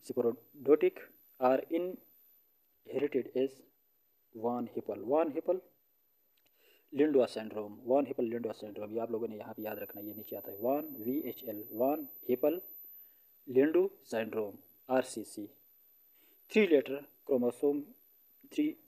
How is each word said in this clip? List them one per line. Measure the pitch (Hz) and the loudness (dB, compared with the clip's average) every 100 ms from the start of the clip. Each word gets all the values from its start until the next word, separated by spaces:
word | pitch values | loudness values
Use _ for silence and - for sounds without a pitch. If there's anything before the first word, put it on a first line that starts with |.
| - | -8
Sporadic | 127 117 - _ 151 131 151 180 - - _ _ _ | 0 0 0 _ -10 4 6 6 0 -20 _ _ _
or | 127 135 - | 4 4 2
inherited | 165 180 185 _ _ _ _ _ _ _ _ - 131 143 135 | -4 -4 -8 _ _ _ _ _ _ _ _ -8 -2 0 -2
as | 120 127 135 - - _ _ _ _ _ _ 113 113 | -2 -2 -2 -2 -20 _ _ _ _ _ _ -6 -4
Van | 120 117 - | -4 -6 -8
Hippel, | - 101 104 | -8 -8 -2
Van | 143 165 | 0 0
Hippel | 139 165 185 - _ _ _ _ _ _ _ _ _ _ _ _ 135 | -2 -2 -2 -4 _ _ _ _ _ _ _ _ _ _ _ _ 2
Lindau | 151 139 | 4 6
syndrome, | 113 - 110 101 104 107 117 | 2 0 -8 -8 -10 -12 0
Van | 135 139 | 2 2
Hippel | 139 120 | -2 -4
Lindau | 117 117 | -2 -6
syndrome, | 107 107 101 104 | -8 -12 -10 -6
ये | 113 | -6
आप | 117 | -4
लोगों | 113 113 | -2 -2
ने | 107 | -2
यहाँ | 107 | -10
पे | 110 | -8
याद | 107 104 | -6 -6
रखना, | 104 104 | -8 -10
ये | 104 | -10
नीचे | 104 107 104 | -12 -10 -12
आता | 101 | -10
है, | 98 | -2
Van, | 117 143 156 131 | 0 0 -2 -8
वीएचएल, | 107 139 127 110 123 104 107 107 | -4 -4 -4 -10 -10 -10 -10 0
Van | 127 156 143 - - | 0 0 -6 -16 -2
Hippel | 123 147 170 - - - _ _ _ _ _ - 127 | 0 2 0 -8 -20 -20 _ _ _ _ _ -2 4
Lindau | 147 165 190 - - | 4 4 2 -2 -6
syndrome, | 113 110 107 104 95 _ _ _ | -4 -2 -4 -6 -8 _ _ _
आरसीसी। | 127 123 - 104 - 104 _ _ _ _ _ _ _ _ _ _ | 0 0 -6 -10 -12 -14 _ _ _ _ _ _ _ _ _ _
थ्री | - 202 | 4 8
लेटर | 151 127 139 143 _ - | 6 6 -6 -10 _ 0
chromosome | 135 123 - 143 147 143 - _ _ _ _ - | 2 2 2 0 0 -4 -16 _ _ _ _ -10
थ्री | - 151 - | -2 -2 -2